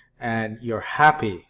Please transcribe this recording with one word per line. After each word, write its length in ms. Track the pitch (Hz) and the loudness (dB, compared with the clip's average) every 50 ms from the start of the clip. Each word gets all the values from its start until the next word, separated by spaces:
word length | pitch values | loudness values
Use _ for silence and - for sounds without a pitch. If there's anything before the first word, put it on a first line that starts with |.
| _ _ _ _ | _ _ _ _
and 420 | 123 117 113 113 110 107 107 - | -6 -4 -4 -4 -4 -6 -8 -8
you're 180 | 123 117 113 101 | -8 -6 -6 -6
happy 640 | - - - - 147 156 151 - - 107 92 85 - _ | -6 -6 0 4 6 6 6 4 -2 -6 -6 -8 -12 _